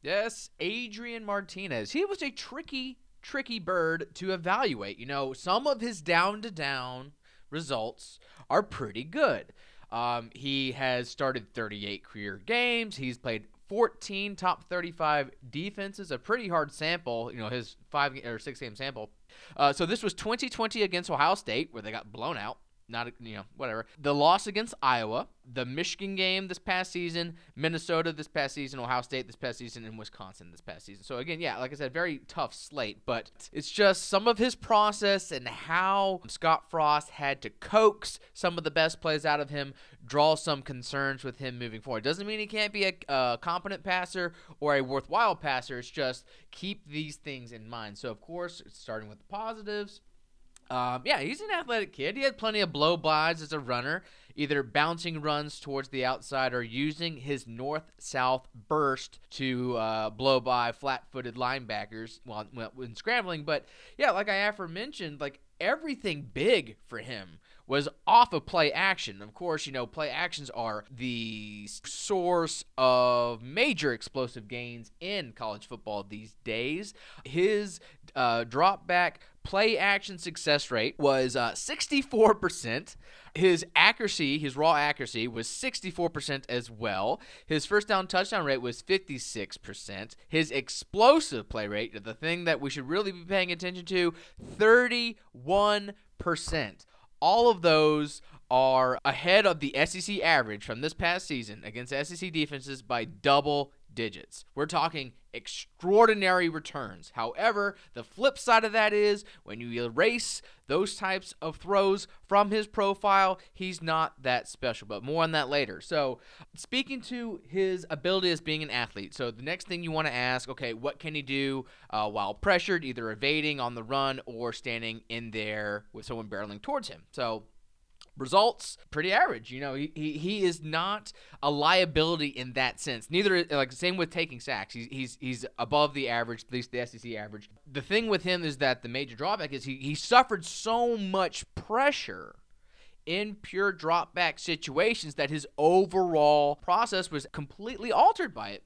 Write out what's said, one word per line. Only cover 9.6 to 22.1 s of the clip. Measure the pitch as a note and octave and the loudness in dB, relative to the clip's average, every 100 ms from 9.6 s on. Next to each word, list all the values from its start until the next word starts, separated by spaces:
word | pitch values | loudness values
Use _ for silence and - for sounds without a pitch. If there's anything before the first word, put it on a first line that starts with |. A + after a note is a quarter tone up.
| - - - | -20 -20 -8
Um, | A2+ A#2+ A#2+ A#2 | -4 -2 -2 -6
he | - C#3 C3+ C3+ | -10 -4 -2 -2
has | B2+ C3 B2+ B2 | -2 -2 -2 -4
started | - C3+ C3 G#2 | -4 -2 -2 -8
thirty-eight | - A2 G#2 G2+ G2+ | -8 -6 -6 -8 -8
career | - G#2+ G2+ F#2+ F#2 | -10 -10 -8 -10 -2
games. | A#3 B3 A#3 A3+ D#3+ | 0 0 -2 -4 -6
He's | C3 A#2+ | -8 -6
played | C3 A2+ G#2 - - | -6 -6 -8 -20 -8
fourteen | G3+ A3+ - - G3 G3+ G3 | 0 0 0 -10 -6 -6 -4
top | F#3 F3 - | -2 -4 -4
thirty-five | F3+ E3+ E3+ D#3 D3+ C3+ - B2+ | -6 -6 -2 0 2 0 -8 -12
defenses, | C#3 F#3 G3+ G3 G3 F#3 | -8 -8 -8 -10 -10 -8
a | C3 | -8
pretty | - A#3+ G#3+ | -2 -2 0
hard | E3+ D3 | 0 0
sample, | - D#3 F3 E3 A#2 A#2 | -4 -2 -2 -2 -4 -4
you | B2 | -6
know, | G#2+ | -6
his | B2 A2+ - - | -6 -8 -14 -6
five | D3 C#3+ C3+ | 0 0 -2
or | A#2+ A2+ | -10 -10
six | - B2+ | -10 -12
game | B2+ G#2 | -12 -8
sample. | C3 A#2+ G#2+ _ _ - - - | -8 -8 -12 _ _ -20 -20 2
Uh, | C#3+ | 4
so | C#3 E3+ | 4 0
this | A3 | 0
was | G#3+ | -2
twenty | - G#3 A#3 F#3+ | -4 -4 -2 -4
twenty | - A3 A3+ | -2 -4 0
against | G#3 F3 F3+ | 0 0 -2
Ohio | D3 D3+ | 2 4
State, | F#3+ - A2+ E3 | 2 0 -4 -4
where | A#2 | -8
they | G#2 | -10
got | A2 - | -10 -12